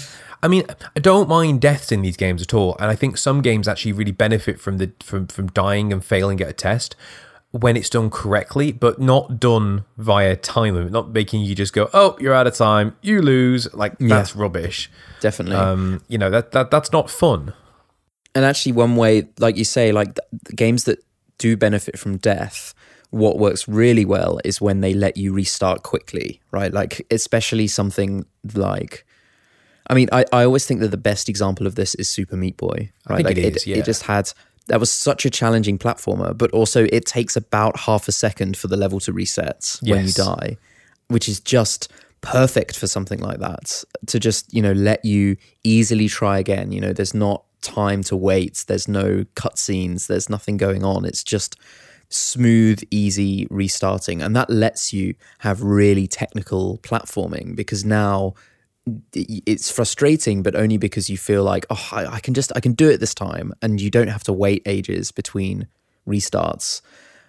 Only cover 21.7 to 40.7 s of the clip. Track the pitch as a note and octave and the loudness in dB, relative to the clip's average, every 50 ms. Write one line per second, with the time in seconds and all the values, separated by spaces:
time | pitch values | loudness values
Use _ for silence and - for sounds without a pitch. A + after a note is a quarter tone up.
21.7 | G#2 G2 - - - - - G2+ G2 F#2 - A2 G2 - - - - - - - | 2 0 -2 -6 -12 -10 -8 -6 -4 -2 0 0 0 0 -2 -8 -10 -12 -14 -16
22.7 | - _ _ _ _ _ _ _ - A2 G#2+ G#2+ - - G#2+ G2+ - - - - | -18 _ _ _ _ _ _ _ -2 2 2 2 4 4 2 2 0 0 -4 -2
23.7 | G#2 G#2+ A#2 B2 A#2 A2+ G2+ F#2+ G2 F#2+ - - - - - G2 F#2+ - G2+ G2+ | 0 2 4 6 6 4 4 2 2 0 0 0 -2 -4 -4 -4 -4 -2 0 0
24.7 | G2 G2 F#2+ F#2+ G2 G2+ G2+ F#2+ - F#2+ G2 G2 F#2+ G2 G2 - - - G2+ F#2 | 0 2 2 0 2 2 0 0 -2 -4 -4 -4 -2 -2 -2 -4 -4 -2 -2 -2
25.7 | F#2 - - - - - - - - E2 - - - - _ _ - G2 G2 F#2 | -2 -2 -4 -6 -6 -6 -6 -8 -10 -8 -8 -10 -12 -14 _ _ -6 -4 -4 -2
26.7 | F2+ G2 F#2+ - - - - - A2+ A2 - - - A2+ A2 - A#2 A2 A2 G2+ | -2 -2 -4 -4 -6 -10 -6 -2 -2 -2 0 0 -2 -2 0 0 0 0 0 0
27.7 | - - G2 G2 - - G2+ G2 G2 G2 - - _ _ - G#2 G#2 G2+ F#2+ G2 | 0 -2 -2 -2 -2 -2 -2 -2 -2 -6 -8 -10 _ _ -12 -6 -4 -2 -2 -2
28.7 | G2 F#2+ - - - - - _ _ _ _ _ _ _ _ _ _ _ _ _ | -2 -4 -6 -10 -14 -20 -20 _ _ _ _ _ _ _ _ _ _ _ _ _
29.7 | _ _ - - C3 B2+ B2+ - - B2+ - - B2+ B2 A#2+ B2+ C3 C3+ - - | _ _ -4 2 4 4 4 6 4 4 4 4 4 4 6 6 4 4 2 0
30.7 | C3 G2+ A2 G#2 G2+ G2 - G#2 G#2 - - - G2 G2+ G2+ F#2+ F#2+ - - G2 | 0 0 0 0 0 0 0 0 0 -2 -2 -4 -4 -2 0 -2 -2 -2 -4 -4
31.7 | F2+ - F#2+ - - - - - - - G2 - - F#2 F#2 F#2+ - - F2 F2 | -2 -2 -4 -4 -4 -4 -6 -4 -4 -6 -6 -6 -4 -4 -4 -4 -4 -4 -4 -4
32.7 | - - G#2 - _ _ - - G2 - - F#2 F#2+ F2+ F2 G#2 - - - - | -4 -4 -6 -10 _ _ -6 -2 -2 0 2 2 2 2 2 0 0 -2 -4 -2
33.7 | G2 G#2+ - A2 A2 - - - G#2 G2+ G2 - - _ _ _ _ _ - - | -2 -2 0 0 -2 -2 -2 0 0 0 0 -2 -6 _ _ _ _ _ -4 -2
34.7 | - A2 A#2 - - - - C#3+ C#3 - - C3 - - A#2+ A2+ A2+ A2+ G#2 G#2 | 0 0 2 0 0 0 0 0 0 0 0 -2 -2 0 0 2 2 2 2 0
35.7 | G2+ F#2 - A#2 - - - G2+ G2 F#2+ F#2 F2 F#2 A2 A#2+ - - A2+ A2 - | -2 -2 -2 -4 -4 -4 -4 -4 -4 -2 -2 -4 -2 0 0 0 2 2 2 4
36.7 | - B2 A2+ - - A#2 A#2 - - B2 A#2 - - A#2+ A2 _ - G#2+ G#2+ A2 | 4 4 4 4 4 2 0 -2 -2 -4 -2 -2 -4 -4 -4 _ 0 0 0 0
37.7 | - - - - G#2+ G2+ - - - - - G#2+ - - G2 F#2+ F#2 - - F#2 | -2 -2 0 0 0 0 0 -2 -2 -2 -2 -2 -2 -2 -4 -4 -4 -4 -4 -2
38.7 | G2 G2+ G2 F#2+ G2 F#2+ - - F#2 F#2 F#2+ - - - D#2 - - - - - | 0 0 0 0 -2 -2 -4 -4 -4 -4 -4 -4 -4 -4 -4 -4 -6 -6 -8 -8
39.7 | - - - A2 G2+ G2 F#2+ F#2+ F#2+ G2 F#2+ F#2+ F2+ - - - - - _ _ | -8 -4 0 0 2 2 2 0 0 0 0 0 -2 -4 -6 -8 -8 -10 _ _